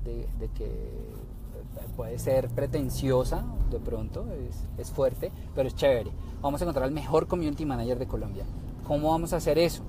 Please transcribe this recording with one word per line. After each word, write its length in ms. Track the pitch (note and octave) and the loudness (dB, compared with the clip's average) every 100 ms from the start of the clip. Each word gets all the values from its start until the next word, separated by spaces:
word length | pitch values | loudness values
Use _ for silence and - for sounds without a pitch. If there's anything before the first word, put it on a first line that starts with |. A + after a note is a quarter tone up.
| A#2 | -6
de, 200 | A#2 A#2+ - | -4 -4 -4
de 80 | A2 | -4
que 600 | - A2 - - - - - - - - - - - - - | -4 -4 -6 -6 -8 -10 -10 -10 -12 -10 -10 -10 -10 -8 -8
puede 200 | A2+ A2+ | -6 -4
ser 300 | - C3 C3 | 4 4 4
pretenciosa, 920 | - A2+ D3+ C3+ - C3 B2+ B2+ E3 - - - | 0 0 0 0 0 4 4 4 2 0 2 2
de 80 | - | 2
pronto, 480 | - A3+ - E3+ A3 | -2 -2 -4 -4 -4
es, 240 | E3+ B2 - - - | -4 -6 -6 -6 -6
es 120 | A#2+ | -6
fuerte, 440 | - C3+ - F3+ - - | 2 2 2 -6 -6 -6
pero 140 | - B2+ | -2 0
es 80 | - | 4
chévere. 360 | C#3+ B2 G2+ - - - | 6 6 2 -4 -6 -2
Vamos 200 | C#3+ C#3+ | -2 0
a 20 | |
encontrar 220 | F3 C3+ C3 | 0 2 0
al 60 | |
mejor 360 | D3+ B2+ D#3+ E3+ | 0 4 4 4
community 380 | F3+ D#3 D3 D3+ | 0 0 0 -2
manager 340 | B2 A#2 B2 | 0 0 0
de 80 | B2+ | 0
Colombia. 380 | A2 G#2+ G2 - - - - - | -4 -4 -6 -6 -6 -8 -8 0
¿Cómo 240 | D3 D#3 | 2 4
vamos 220 | D#3+ E3 | 2 2
a 20 | E3+ | 0
hacer 240 | D#3 D3 | 4 6
eso? 240 | E3+ - | 4 2